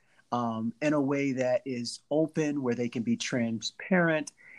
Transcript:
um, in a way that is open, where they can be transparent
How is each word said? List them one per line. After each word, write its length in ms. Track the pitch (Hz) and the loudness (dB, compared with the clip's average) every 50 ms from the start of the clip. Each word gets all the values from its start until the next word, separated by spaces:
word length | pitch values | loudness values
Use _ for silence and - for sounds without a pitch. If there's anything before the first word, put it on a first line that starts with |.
| _ _ _ _ _ - 123 | _ _ _ _ _ -4 -4
um, 400 | 120 120 117 113 113 110 117 - - 151 | -2 -2 -2 -2 -2 -4 -4 -4 0 0
in 100 | 151 151 | 2 2
a 80 | 151 | 2
way 300 | 139 135 143 139 139 139 131 | 2 2 2 0 0 0 0
that 300 | 127 127 127 127 127 - | 0 0 2 0 0 0
is 360 | 139 127 120 120 117 - - _ - | -2 -4 -4 -4 -6 -8 -10 _ -2
open, 520 | 143 156 160 151 - 165 156 147 143 147 131 | 2 2 2 2 0 0 0 0 0 0 0
where 120 | 123 120 | 0 0
they 140 | 120 120 120 | 0 -2 -2
can 160 | - 131 110 | -2 -2 0
be 120 | 117 117 | 0 0
transparent 1160 | - - - - 127 117 117 113 110 - - - - - - 190 180 170 165 160 156 143 - - _ - - - | 0 0 -2 0 0 0 0 -2 -4 -6 -8 -10 -8 -4 0 2 4 4 4 2 0 -2 -6 -14 _ -20 -20 -20